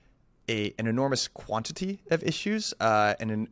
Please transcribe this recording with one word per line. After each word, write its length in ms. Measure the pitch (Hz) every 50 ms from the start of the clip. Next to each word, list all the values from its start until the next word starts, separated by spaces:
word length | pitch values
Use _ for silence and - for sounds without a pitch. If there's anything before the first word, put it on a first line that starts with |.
| _ _ _ _ _ _ _ _ _ -
a, 240 | 113 107 104 101 -
an 100 | - 110
enormous 420 | 113 113 127 135 139 131 - - -
quantity 720 | - - - - 107 113 113 - 156 - 185 190 196 - _ -
of 100 | 165 160
issues, 520 | - 160 - - - 202 214 220 208 - - -
uh, 320 | 104 110 107 107 104 104 104 -
and 100 | 113 110
an, 160 | 107 107 110 -